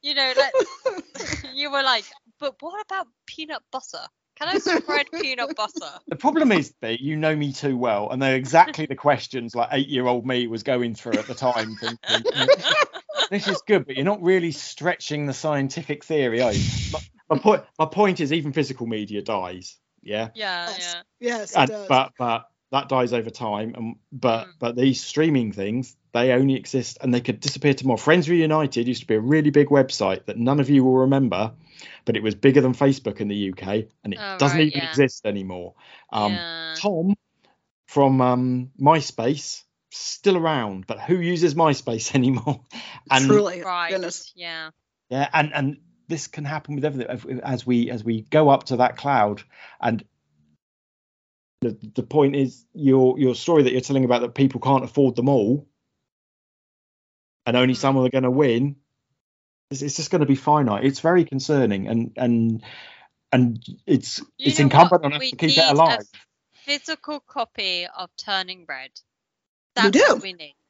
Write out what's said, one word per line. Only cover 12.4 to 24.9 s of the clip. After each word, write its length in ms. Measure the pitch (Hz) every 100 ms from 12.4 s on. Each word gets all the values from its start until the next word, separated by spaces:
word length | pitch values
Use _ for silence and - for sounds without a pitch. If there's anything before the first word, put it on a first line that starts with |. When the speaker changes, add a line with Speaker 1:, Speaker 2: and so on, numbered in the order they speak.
| 466 571 554 605 571
Speaker 1:
<laughs> 400 | - - 587 -
Speaker 2:
"This 180 | 196 196
is 140 | 175 -
good, 200 | 196 -
but 100 | 131
you're 80 |
not 180 | 156 208
really 300 | 175 190 170
stretching 720 | 143 - - 160 170 - 147
the 80 | 143
scientific 720 | 135 160 147 135 175 151 147
theory, 380 | - 156 127 113
are 100 | 123
you?" 400 | 101 - - -
My, 80 | - - _ _
my 80 | 156
point, 240 | 214 202 - -
my 80 | 156
point 340 | 180 208 180
is, 100 | 143
even 180 | 165 147
physical 340 | 143 139 131 117
media 360 | 110 104 104
dies. 560 | 98 104 90 92 92 _ _ _
Yeah. 260 | - 104 113
Speaker 1:
Yeah, 340 | 160 208 175 175
Speaker 3:
Yes. 100 | 180
Speaker 1:
yeah. 240 | 175 175 - _
Speaker 3:
Yes, 340 | 240 233 202
it 60 | 180
Speaker 2:
And, 100 | 135
Speaker 3:
does. 180 | 107 190
Speaker 2:
but, 240 | 131 135 -
but 280 | 120 113 - _ _
that 160 | 135 135
dies 240 | 131 123
over 180 | 120 110
time, 440 | - 117 104 113
and, 220 | 120 113 - _
but, 340 | 131 127 113 -
Speaker 1:
Mm. 60 | _
Speaker 2:
but 160 | 120 120
these 260 | 135